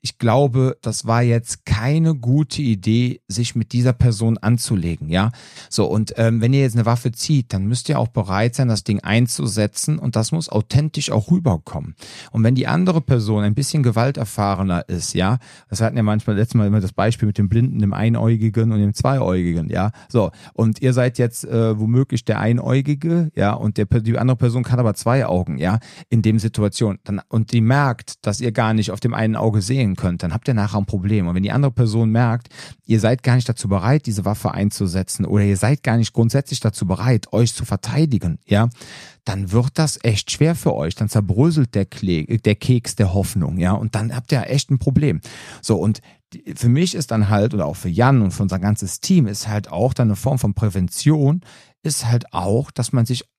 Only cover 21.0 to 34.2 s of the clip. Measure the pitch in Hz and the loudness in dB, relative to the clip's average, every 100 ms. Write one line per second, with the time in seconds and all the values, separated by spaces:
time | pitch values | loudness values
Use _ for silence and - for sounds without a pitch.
21 | 123 120 120 - - 117 113 107 110 123 | 0 0 -2 -2 -4 0 0 0 2 2
22 | 139 - - 107 107 120 123 131 139 143 | 2 -2 -2 0 0 0 0 0 0 -4
23 | 165 170 156 - 101 107 107 98 104 120 | 0 0 0 0 -2 0 -2 -2 0 0
24 | 110 117 127 123 123 120 120 120 117 98 | 0 0 0 2 2 0 0 0 0 0
25 | 113 135 - 90 85 67 87 117 - - | 0 0 2 0 -2 -2 0 -2 -4 -20
26 | - 113 107 110 110 - 104 - 110 92 | -2 2 2 2 0 0 -2 0 -2 -2
27 | - 104 - 117 104 117 110 135 143 117 | -6 -8 -2 -2 0 2 4 4 2 -2
28 | - - - 101 123 110 110 110 101 95 | -10 -8 -4 -2 -2 0 2 2 0 -2
29 | 117 110 110 110 110 104 95 135 107 92 | -2 0 -2 0 0 0 0 0 0 0
30 | 92 87 87 76 - 117 101 104 98 101 | -2 -2 -4 -4 -2 0 0 -2 -2 -2
31 | 98 107 87 90 104 107 139 117 113 110 | 0 0 0 0 0 0 0 2 0 2
32 | 113 113 120 113 - - - - - 113 | 2 2 2 0 -6 -20 -20 -20 0 2
33 | 110 123 - 123 120 113 101 98 101 151 | 4 2 2 2 0 -4 0 0 2 0
34 | 120 101 | 0 -2